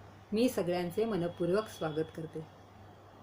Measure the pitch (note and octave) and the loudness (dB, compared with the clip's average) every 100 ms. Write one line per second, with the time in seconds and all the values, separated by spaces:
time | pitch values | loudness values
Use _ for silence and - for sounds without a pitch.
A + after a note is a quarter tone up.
0 | - - - G#3 B3 A3 E3+ F3 F3 G#3 | -20 -18 -2 4 4 4 0 0 0 2
1 | A3+ F#3 F3 F3 F3 G3+ G#3+ - D#3+ D3+ | 2 2 0 0 2 2 0 -4 -2 -2
2 | D#3 E3 D#3+ D#3 D#3 - - - - - | -2 -4 -8 -8 -10 -16 -20 -20 -20 -20
3 | - - | -20 -20